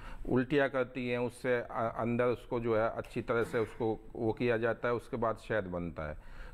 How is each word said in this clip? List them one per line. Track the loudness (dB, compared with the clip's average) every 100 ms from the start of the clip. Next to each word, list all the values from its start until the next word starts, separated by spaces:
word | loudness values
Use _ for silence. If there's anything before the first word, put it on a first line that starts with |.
| -12 -8 0
उल्टियाँ | 2 4 4 4
करती | 2 -2 -2 -2
हैं, | 0
उससे | 0 -2 0 2
अ-, | 0 -2 -2 0
अंदर | 0 2 2
उसको | 2 -2 -2
जो | 2 4
है | 4
अच्छी | 0 -4 -6
तरह | 0 2
से | 2 0
उसको | 0 0 -2 -2 -6
वो | -2 0
किया | 2 2 4
जाता | 2 0 0
है, |
उसके | -2 -2 -2
बाद | 0 -2
शहद | 0 0
बनता | 0 -2 -4 -4 -6
है। | -8 -10 -12 -12